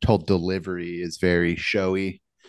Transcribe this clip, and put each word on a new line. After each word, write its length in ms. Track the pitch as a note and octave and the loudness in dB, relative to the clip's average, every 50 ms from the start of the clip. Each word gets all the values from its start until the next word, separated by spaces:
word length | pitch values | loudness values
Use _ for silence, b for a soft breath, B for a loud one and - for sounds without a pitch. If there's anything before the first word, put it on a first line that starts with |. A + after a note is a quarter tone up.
| - | 2
whole 120 | - A2 F#2+ | 4 4 4
delivery 840 | D#2 - G2 F2+ E2 F#2 F#2+ F#2+ D#2+ F#2+ F2+ F2 F2 F2 F2 E2+ F2 | 4 2 0 0 0 -2 -4 -4 -6 -6 -8 -8 -8 -8 -8 -8 -8
is 160 | E2+ D#2 - | -8 -6 0
very 380 | - F2+ F2 F2 F2 E2+ E2+ | 2 2 4 4 4 2 0
showy 640 | D#2+ - - - G#2 F#2+ F#2 F#2+ F#2+ F#2+ F#2+ F#2+ - _ _ _ _ b | -2 -4 -2 -2 0 0 0 0 0 -2 -4 -6 -10 _ _ _ _ b